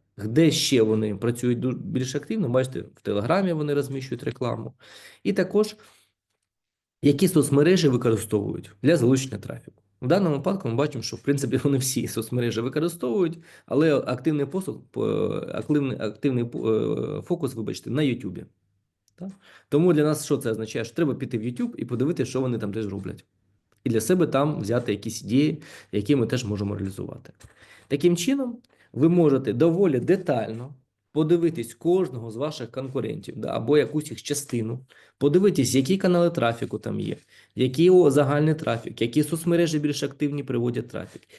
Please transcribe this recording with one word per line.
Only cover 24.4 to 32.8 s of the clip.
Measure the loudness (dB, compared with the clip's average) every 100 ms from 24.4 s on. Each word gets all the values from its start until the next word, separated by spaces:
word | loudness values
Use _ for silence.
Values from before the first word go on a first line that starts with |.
| 0 -2
взяти | -2 -2 0
якісь | -4 -6 -10
ідеї, | -2 2 2 -2 -10 -20 -6
які | -4 0 2
ми | 2
теж | 0
можемо | -2 -4 -4
реалізувати. | -4 -6 -8 -12 -12 -18 -20 -20 _ -20 -20 _
Таким | 0 2 2
чином, | 0 0 -2 -8 _ _ _
ви | 2 4
можете | 6 6 4 0
доволі | 2 2 4 2 2
детально | 2 0 0 -2 -2 -8 -12 -18 _ _ _ -2
подивитись | 2 4 2 -2 -8
кожного | -4 0 2 0 -6 -10
з | -6
ваших | -6 -6 -10
конкурентів, | -8